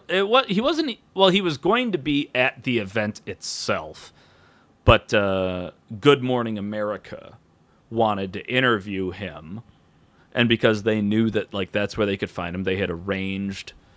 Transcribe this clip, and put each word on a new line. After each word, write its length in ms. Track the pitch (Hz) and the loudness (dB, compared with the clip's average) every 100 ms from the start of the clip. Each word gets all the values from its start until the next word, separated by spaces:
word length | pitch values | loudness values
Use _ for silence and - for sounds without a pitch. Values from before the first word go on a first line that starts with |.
| - | 0
it 180 | 180 202 | -2 2
wa-, 160 | 254 247 | 2 2
he 120 | 190 | 0
wasn't 280 | 262 320 311 | 0 0 -4
e-, 120 | 208 _ | -6 _
well, 160 | 190 190 | 4 4
he 120 | 190 | 4
was 160 | 180 139 | 2 0
going 340 | 170 233 247 | 0 2 0
to 40 | 175 | -2
be 320 | 143 143 143 127 | 0 0 0 0
at 280 | 131 - | 0 -2
the 160 | 131 117 | -2 -2
event 420 | 98 110 107 107 - | 0 -2 -2 -4 -10
itself, 840 | 95 - - - 98 78 - - - _ _ _ _ _ _ - | -10 -8 -4 -2 -2 -4 -14 -20 -20 _ _ _ _ _ _ 4
but, 280 | 110 - | 4 4
uh, 560 | 110 98 95 92 90 90 - - 110 | 2 2 2 0 -4 -8 -14 -16 2
Good 240 | 143 135 | 6 6
Morning 340 | 127 123 113 104 | 4 0 -2 -4
America 800 | 101 107 104 98 - - - - _ _ _ _ - | -6 -4 -4 -6 -10 -16 -16 -20 _ _ _ _ -4
wanted 420 | 113 110 101 98 | 0 2 2 -4
to 120 | 92 - | -8 -4
interview 600 | 127 127 110 101 95 92 | 0 2 2 -2 -4 -4
him, 500 | 90 95 82 80 107 - _ _ _ _ _ _ | -6 -10 -10 -14 -14 -16 _ _ _ _ _ _
and 160 | 123 120 | 0 2
because 320 | 113 117 107 | 4 2 2
they 180 | 107 107 | 0 0
knew 280 | 101 107 113 | 2 2 2
that, 220 | 104 - | 0 -4
like, 180 | 101 92 | -6 -4
that's 240 | 104 101 - | -4 -2 -2
where 100 | 101 | -2
they 100 | 98 | -2
could 120 | 98 | -4
find 240 | - 87 90 | -6 -6 -4
him, 80 | |
they 140 | 95 95 | -2 -2
had 120 | 90 | -2
arranged 840 | 85 98 98 95 95 98 98 - - _ | -4 -4 -4 -4 -4 -6 -8 -14 -20 _